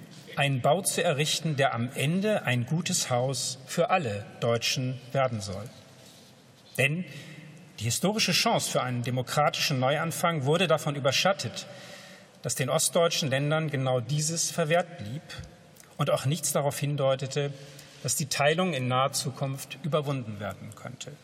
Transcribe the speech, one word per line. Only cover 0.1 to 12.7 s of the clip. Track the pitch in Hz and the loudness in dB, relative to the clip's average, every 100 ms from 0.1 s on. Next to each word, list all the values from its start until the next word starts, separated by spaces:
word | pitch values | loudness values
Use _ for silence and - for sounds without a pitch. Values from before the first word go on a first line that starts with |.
| - - - | -20 -8 0
einen | 143 135 | 2 4
Bau | 139 165 | 4 4
zu | 196 - | 2 0
errichten, | 175 139 151 - 165 139 | 2 2 0 -2 -2 2
der | 135 | 2
am | 117 123 | 2 -2
Ende | 127 139 180 208 208 | 0 0 2 2 0
ein | - 123 120 | 2 0 0
gutes | 160 175 185 - | 0 0 -2 0
Haus | 123 127 135 - - - | 0 0 -2 -4 -8 -4
für | - 165 | 0 2
alle | 185 135 101 - - | 2 0 -4 -8 -2
Deutschen | 120 117 - - 127 117 - | 2 2 2 -2 -2 -6 -4
werden | 139 131 113 | 0 0 0
soll.“ | 98 95 113 - - - - - - - - - - - | -6 -8 -10 -16 -20 -20 -20 -20 -20 -20 -20 -20 -8 0
Denn | 135 160 180 - - - - - - - | 0 0 -6 -10 -16 -18 -18 -20 -20 -8
die | |
historische | 107 - 180 214 - | -4 0 0 2 2
Chance | 170 - 208 - | 4 4 4 2
für | 151 | 0
einen | 127 123 | 0 -2
demokratischen | 120 123 123 - 151 - - 131 | -2 -2 0 2 2 2 0 2
Neuanfang | 131 151 165 - 175 165 | 2 2 0 0 2 2
wurde | 131 165 185 | 2 4 4
davon | 156 - 143 | 2 2 0
überschattet, | 135 131 185 202 120 - - - - - - - - - | 2 4 4 2 -2 -8 -12 -14 -18 -18 -18 -20 -20 -10
dass | 143 | -6
den | - 127 | -2 0